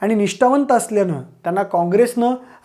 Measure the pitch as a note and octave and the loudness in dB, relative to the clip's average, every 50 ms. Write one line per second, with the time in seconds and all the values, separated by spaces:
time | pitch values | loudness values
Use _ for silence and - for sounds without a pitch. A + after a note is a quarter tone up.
0 | F#3+ G#3+ A3+ G#3 G3+ - - - B3+ B3 C4+ C#4+ C#4 C4+ B3 A3+ - - G#3+ G3+ | -2 0 0 0 0 0 0 2 2 2 2 2 2 2 0 0 0 0 0 0
1 | F#3+ F3+ D#3 C3 B2+ - - _ - E3+ F3+ G3 G3 G3 - F3 E3+ F3 F#3 A3 | 0 0 -2 -6 -8 -14 -16 _ -6 -4 -2 -4 -4 -2 -2 -2 0 0 2 2
2 | A#3+ A#3+ - A#3+ A#3 B3 B3+ B3+ - - - - | 2 2 0 -2 0 0 -2 -4 -8 -18 -16 -8